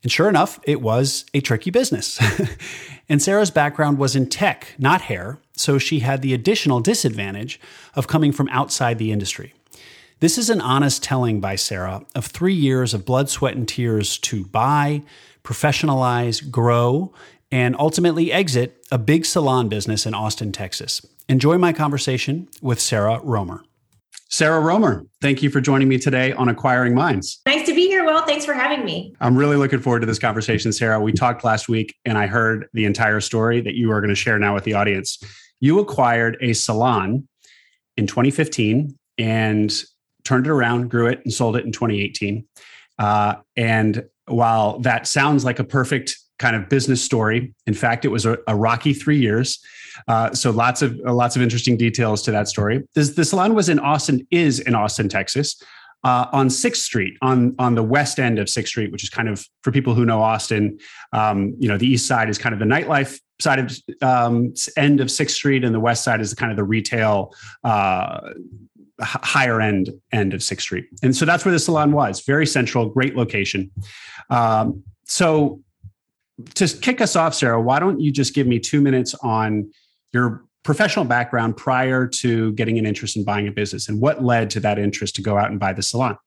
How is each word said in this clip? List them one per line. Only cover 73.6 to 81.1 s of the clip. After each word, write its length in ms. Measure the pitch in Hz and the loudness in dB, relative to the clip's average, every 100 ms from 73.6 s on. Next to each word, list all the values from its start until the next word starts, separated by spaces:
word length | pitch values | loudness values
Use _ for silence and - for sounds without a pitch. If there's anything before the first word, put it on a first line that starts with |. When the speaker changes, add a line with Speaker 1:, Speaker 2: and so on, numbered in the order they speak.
| 95 - 98 - - - - | -6 -10 -14 -18 -20 -20 -2
Speaker 1:
Um, 520 | 123 117 110 113 95 - - - | 0 2 2 0 -4 -12 -20 -8
so 560 | - 175 156 147 - _ _ - _ _ _ _ - - - | 0 2 4 0 -2 _ _ -20 _ _ _ _ -20 -14 -2
to 120 | 180 | -2
kick 320 | - - 254 | 0 -4 0
us 160 | 220 180 | 0 2
off, 200 | 160 - | 0 2
Sarah, 260 | 127 117 | 2 2
why 160 | 117 135 | 2 2
don't 220 | 185 160 | 2 0
you 120 | 151 | 0
just 220 | 135 131 | 0 0
give 140 | - 127 | 0 2
me 100 | 120 | 0
two 240 | 117 147 | 0 2
minutes 320 | 139 131 127 - | 4 2 0 -4
on 500 | 123 110 110 107 104 _ _ _ _ | -2 -2 0 -2 -4 _ _ _ _
your 300 | 123 123 113 _ _ | 0 0 -2 _ _
professional 420 | - 151 208 - | -2 2 2 2
background 520 | 131 | 0